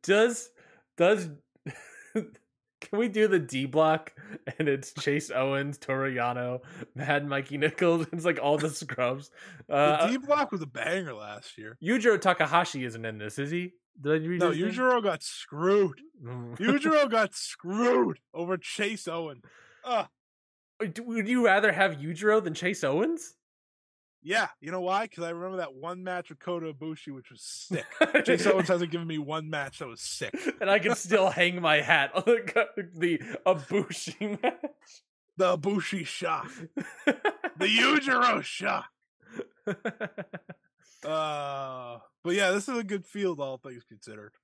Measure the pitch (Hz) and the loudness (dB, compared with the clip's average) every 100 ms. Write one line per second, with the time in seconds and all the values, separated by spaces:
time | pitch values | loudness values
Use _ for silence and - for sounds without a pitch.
0 | - 202 233 233 - _ _ _ _ - | 4 6 6 2 -12 _ _ _ _ 2
1 | 170 208 170 147 _ _ - - - - | 4 4 0 -12 _ _ -14 -14 -18 -20
2 | - 226 170 - _ _ _ _ - 202 | -6 -6 -6 -16 _ _ _ _ -6 0
3 | 233 208 214 190 139 131 135 143 156 156 | 0 4 4 4 2 -4 0 4 4 4
4 | - - - - - - 156 139 139 - | -2 -20 -16 -12 -12 -2 0 0 -4 -6
5 | - 143 151 131 135 139 143 143 - 135 | -2 -2 -2 -2 0 0 -4 -8 -4 -2
6 | 135 123 120 123 123 123 - - - 120 | -2 -2 -2 -2 -4 -6 -10 -16 -14 -8
7 | 131 143 143 139 135 143 151 151 180 170 | 0 0 0 -4 -4 0 0 2 2 4
8 | 160 170 170 165 143 147 156 - 143 - | 0 -2 0 2 2 2 0 -4 -10 -2
9 | 123 135 143 - - - - 143 147 151 | -2 -2 -10 -20 -20 -20 -2 4 4 6
10 | 165 262 277 294 277 190 147 120 117 185 | 2 0 2 2 2 -4 -6 -6 -4 -4
11 | 165 110 104 104 - - 107 117 160 247 | -6 -10 -12 -14 -16 -16 -16 -8 0 4
12 | 226 208 190 175 151 165 175 139 123 113 | 4 4 2 2 2 2 2 -4 -8 -6
13 | 113 107 104 - 139 170 180 _ _ - | -8 -8 -10 -6 -4 -4 -6 _ _ -10
14 | 143 156 156 175 175 165 196 220 254 247 | -2 0 0 0 0 2 -2 0 2 2
15 | 202 160 - - - 147 180 202 190 - | 0 -2 -8 -12 -12 -2 2 4 2 -2
16 | 311 240 120 123 120 120 208 285 311 302 | -20 _ -12 -10 -10 -2 2 4 4 4
17 | 277 226 202 - - - 170 208 240 247 | 4 4 2 -2 -12 -12 -6 0 4 4
18 | 233 156 _ 151 175 185 - - 208 220 | 2 0 _ -8 -4 -4 -6 -4 -4 -4
19 | - 165 160 127 - - - _ 247 233 | -6 -6 -8 -12 -20 -20 -20 _ -4 -2
20 | 156 _ _ _ _ _ _ _ 220 165 | -2 _ _ _ _ _ _ _ -8 -8
21 | 240 226 208 254 233 190 208 170 190 151 | -6 -4 0 4 6 6 4 4 2 0
22 | 151 165 208 214 180 175 180 175 143 147 | -8 0 4 4 2 -2 -2 0 0 2
23 | 254 330 - _ _ _ _ _ _ _ | 0 -2 -8 _ _ _ _ _ _ _
24 | _ _ 147 214 180 - 143 185 180 196 | _ _ -2 0 0 -6 -8 -4 0 0
25 | 226 - 170 170 180 185 160 131 160 180 | 0 -6 -8 -6 -6 -6 -6 -8 -10 -8
26 | 185 180 175 151 - 175 160 143 160 156 | -6 -6 -8 -12 -6 -6 -6 -8 -10 -10
27 | - 135 - 123 - - - 170 - - | -12 -14 -16 -18 -16 -14 -6 -6 -6 0
28 | 311 - - 170 202 190 175 180 170 170 | 2 2 2 2 4 2 4 2 0 -4
29 | 165 156 143 156 156 156 135 - 139 113 | -4 -6 -4 -6 -6 -6 -8 -10 -14 -12
30 | - - 110 320 349 - 196 202 190 240 | -12 -8 -6 -4 -6 -2 2 4 2 -2
31 | 175 208 190 - 175 175 165 151 139 160 | 2 4 4 4 2 4 4 4 6 4
32 | 139 185 180 233 233 - 220 - 175 170 | 4 0 4 2 4 0 0 -4 -10 -2
33 | 175 156 - - - 175 135 202 - - | 0 0 -4 -2 2 0 0 -2 -2 -8
34 | - - 208 208 254 - 294 - _ - | -10 -8 -6 -2 -4 -4 -12 -12 _ -20
35 | _ _ _ - 180 180 175 202 - 190 | _ _ _ 0 2 2 0 -2 -2 -6
36 | 151 - 170 156 - - 165 - - - | -8 -6 -4 -4 -6 -14 -12 -10 -10 -2
37 | - - - - 359 - 196 220 254 302 | 0 2 -2 -4 -10 -2 2 4 6 4
38 | 277 254 247 - - - 196 - - _ | 2 4 4 2 -2 -6 -2 -2 -6 _
39 | _ _ _ - - _ - 196 220 - | _ _ _ -12 -12 _ -8 -4 -6 -6
40 | 214 - - 180 _ 170 _ _ _ _ | -12 -10 -14 -14 _ -20 _ _ _ _
41 | 143 156 156 147 143 139 135 131 123 120 | -6 -4 -2 -4 -6 -6 -8 -10 -12 -14
42 | _ _ 170 190 190 202 202 247 202 196 | _ _ -2 2 2 2 -2 -6 -4 -6
43 | - 202 196 151 139 131 139 123 _ 110 | -6 -4 -4 -2 -6 -8 -12 -18 _ -20
44 | - 107 104 _ | -18 -16 -18 _